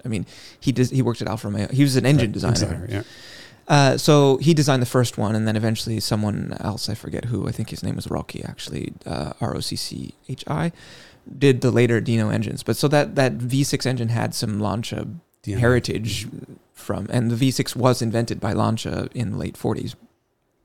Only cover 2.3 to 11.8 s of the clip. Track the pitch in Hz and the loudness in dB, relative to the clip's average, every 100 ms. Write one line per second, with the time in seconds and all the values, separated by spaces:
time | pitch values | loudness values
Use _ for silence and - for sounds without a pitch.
2.3 | 101 95 - - 85 - 101 - - - | 0 0 0 0 -4 -6 -8 -8 -16 -20
3.3 | - - - - 147 135 127 - 147 139 | -20 -20 -16 2 4 6 4 6 6 6
4.3 | 135 139 156 143 131 123 131 123 - 107 | 6 4 4 4 2 2 2 2 0 -2
5.3 | 107 110 110 110 110 120 110 - 107 104 | 0 0 2 0 0 -2 -4 0 0 0
6.3 | 104 - - 101 101 - 110 - - 120 | -2 -4 -4 -4 -4 -6 -6 -6 -6 -4
7.3 | 107 - - 110 78 101 - - - - | -2 -2 -4 -6 -6 -6 -6 -4 -6 -6
8.3 | - - - - - - - - - 76 | -10 -12 -12 -10 -8 -8 -10 -8 -6 -6
9.3 | - - 69 - - - - 65 - - | -4 -4 -4 -4 -6 -8 -10 -12 -14 -12
10.3 | 131 - 156 165 - - - - - - | -10 -6 -4 -4 -6 -16 -20 -20 -20 -20
11.3 | 135 139 123 131 113 | 2 4 4 4 4